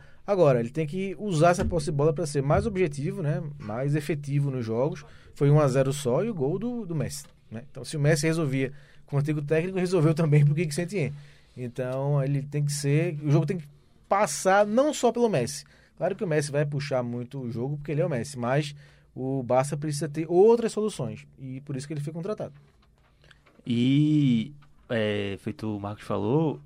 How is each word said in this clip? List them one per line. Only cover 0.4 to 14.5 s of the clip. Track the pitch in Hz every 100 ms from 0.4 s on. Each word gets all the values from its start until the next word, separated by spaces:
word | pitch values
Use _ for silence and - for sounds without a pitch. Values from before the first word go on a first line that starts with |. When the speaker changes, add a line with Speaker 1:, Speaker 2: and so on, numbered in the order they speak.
| 151 120
Speaker 1:
ele | 117
tem | 160 151
que | 185 196 175
usar | 208 156 170
essa | 180 -
posse | 170 151
de |
bola | 143 156
pra | 147 151
ser | 143
mais | 135 180 220
objetivo, | 185 170 143 156 202
né, | 147 143 143 -
mais | 104 113 143 151
efetivo | 147 151 143 143 143
nos | 127 110
jogos. | 113 147 180 - - - -
Foi | 143
um | 151
a | 143
zero | 131 135
só | 135 123 135
e | 226
o |
gol | 180 135 190
do, | 233 240 180
do | 160
Messi, | 107 - - - _
né? | 110 -
Então, | 139 123
se | 156
o |
Messi | 143 156 160
resolvia | 160 147 135 131 - - - -
com | 143
o |
antigo | 147 151
técnico, | 147 160 185 190
resolveu | 175 185 151 156
também | 160 147 143
pro | 147
Quique | 165
Setién. | 175 175 202 131 - - - _ 123
Então, | 123 127 127 131 139 143
ele | 139 139
tem | 143 147 147
que |
ser, | - 143 147 175 147
o | 151
jogo | 160 151
tem | 185
que | - - _ _ -
passar | 196 214 - 185